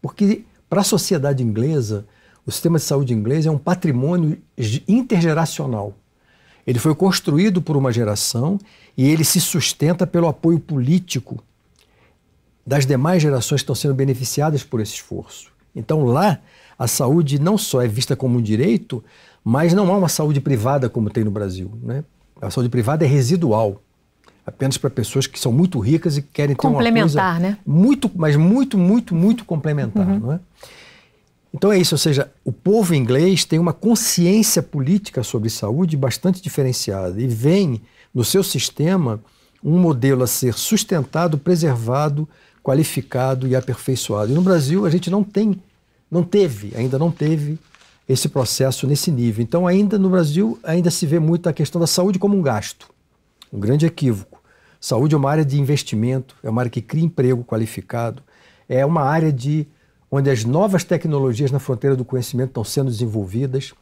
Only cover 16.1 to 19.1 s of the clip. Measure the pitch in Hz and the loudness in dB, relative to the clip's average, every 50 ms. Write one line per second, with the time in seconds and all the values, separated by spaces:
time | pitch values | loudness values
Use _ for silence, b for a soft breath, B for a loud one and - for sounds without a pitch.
16.1 | 120 143 190 208 156 - b b b b b b b b 120 120 - - 143 127 | 2 4 4 2 2 0 b b b b b b b b -6 -4 -2 0 0 2
17.1 | 143 175 170 135 143 143 143 175 214 202 - - - 127 123 117 104 117 - - | 2 2 2 2 0 0 0 2 0 0 -2 0 0 0 0 0 0 -2 -2 -2
18.1 | 135 - 131 127 120 123 117 104 107 107 139 196 233 196 - - - 117 - b | -4 -2 0 0 0 0 0 0 0 0 2 2 2 0 -2 -4 -12 -12 -12 b